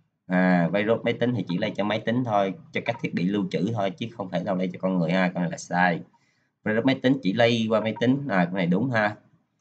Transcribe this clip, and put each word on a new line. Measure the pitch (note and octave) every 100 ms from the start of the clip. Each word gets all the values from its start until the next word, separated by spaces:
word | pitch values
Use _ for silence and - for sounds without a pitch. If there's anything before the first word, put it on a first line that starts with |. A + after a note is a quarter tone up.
| _ _ -
À, | F2+ F2+ F2+ E2+
virus | G2 G#2 A2+
máy | A#2
tính | A#2 A#2+ B2
thì | F2
chỉ | F2
lây | G#2+ F#2+
cho |
máy | G#2 A2
tính | A2+ A#2+
thôi, | A#2+ G#2 G2 F2+ -
cho | -
các | - A#2
thiết | -
bị | -
lưu | F2 G#2 F#2
trữ | D2+ G2
thôi, | A2+ G2
chứ | F2 A2+
không | - F#2+
thể | F2
nào | F#2+ F#2
lây | F#2
cho | F2
con | F#2 F#2
người | E2
ha. | F#2 F#2
Con | F2
này | E2+
là | -
sai. | - F2 F2+ E2+ - _ _ _ _ _
Virus | G#2+ A2
máy | C3 -
tính | B2+ C3+
chỉ | F#2+
lây | G#2+ A#2+ A#2 A2
qua | A2
máy | A2 -
tính, | A#2+ C#3 C#3+
à, | F#2+
con | F2
này | F#2+ F2
đúng | F#2 C3+
ha. | A#2 G#2 G#2 _ _ _ _